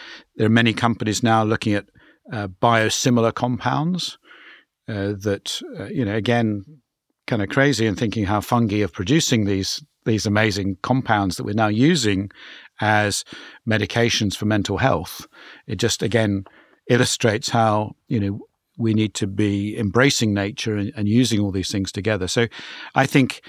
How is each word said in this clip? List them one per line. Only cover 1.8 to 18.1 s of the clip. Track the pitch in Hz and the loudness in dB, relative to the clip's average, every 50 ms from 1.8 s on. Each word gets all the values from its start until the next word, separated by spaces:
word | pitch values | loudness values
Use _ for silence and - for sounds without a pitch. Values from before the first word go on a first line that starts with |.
| - _ _ _ _ _ _ _ _ - | -4 _ _ _ _ _ _ _ _ -12
uh, | 156 107 104 101 92 - | -10 -8 -8 -8 -6 0
biosimilar | - 120 117 113 110 110 - - - 131 123 117 113 113 - | 2 4 4 4 2 2 0 0 0 2 2 4 2 2 0
compounds, | - 123 123 127 - - 127 131 135 151 170 185 170 - - - - _ _ - - - - - - _ _ _ _ _ - | 0 -2 -2 -4 -2 -2 -2 -2 -2 -2 -2 -2 -4 -6 -8 -10 -14 _ _ -20 -20 -20 -20 -20 -20 _ _ _ _ _ -8
uh, | 110 101 98 101 104 98 | -6 -4 -4 -4 -4 -4
that, | 98 107 98 98 - - - - - 349 254 170 | -2 -2 -4 -2 -4 -8 -8 -8 -10 -12 -12 -12
uh, | 98 | -12
you | - 208 156 123 | -8 -4 -4 -2
know, | 101 104 | -2 -2
again, | 113 104 - 117 120 120 110 104 101 98 - - - _ _ _ _ _ _ _ _ - | -2 0 2 2 2 2 0 -2 -4 -6 -12 -20 -20 _ _ _ _ _ _ _ _ -6
kinda | - 131 110 98 95 | -4 -2 -2 -2 0
crazy | - 139 135 143 135 104 113 110 | 2 2 4 4 4 2 2 0
and | 98 - | 0 0
thinking | 123 107 95 113 101 | -2 -2 -2 -2 -2
how | 90 107 104 | 0 0 -2
fungi | 98 - 123 120 120 107 101 104 | 0 0 0 2 2 2 2 0
are | 104 92 | -2 -2
producing | - - 95 90 143 165 156 - 131 113 104 | -4 -6 -2 2 2 2 2 2 2 2 2
these, | 98 101 95 95 - - - 151 _ _ _ - | 2 0 0 -2 -4 -6 -8 -12 _ _ _ -2
these | 127 110 101 - | -2 0 0 0
amazing | 110 104 104 110 110 92 101 95 98 95 - - | 2 2 4 2 2 2 0 -2 -4 -4 -4 -2
compounds | - 127 131 123 - 113 104 98 95 87 - | 0 0 0 2 2 0 2 2 0 -2 -4
that | - | -6
we're | 107 104 | -4 0
now | 110 110 107 | 0 0 2
using | 104 110 131 156 180 151 117 104 101 95 98 98 - - - - - - - - _ - | 2 4 4 4 4 4 2 0 0 0 -2 -6 -8 -16 -20 -20 -20 -20 -20 -20 _ -4
as | 107 107 107 107 104 104 95 - - - - - - - - - - 110 | 0 2 2 2 2 2 -2 -4 -6 -8 -16 -18 -18 -20 -20 -12 -4 -2
medications | 107 107 104 - - 117 117 117 - - 110 98 90 | 0 0 0 0 0 0 0 2 0 0 -2 -2 -4
for | - 110 | -2 -2
mental | 104 107 104 92 - 101 90 | 0 0 0 0 -2 -2 0
health. | 120 135 110 80 80 - - - - - _ - - - - - _ - | 2 2 2 0 -2 -6 -12 -16 -18 -20 _ -20 -20 -20 -20 -20 _ -10
It | 110 92 | -6 -2
just, | - 110 - - - | -2 -2 -2 -2 -4
again, | 117 113 113 110 104 101 98 95 - _ _ _ _ _ _ _ - | 0 0 2 2 2 0 -2 -4 -8 _ _ _ _ _ _ _ 0
illustrates | 123 120 123 110 - - - 113 104 117 - - | 2 2 2 2 0 0 0 0 0 0 -4 -2
how, | - 117 113 110 104 107 107 110 - _ _ | 0 2 2 2 2 0 -2 -4 -8 _ _
you | - | -4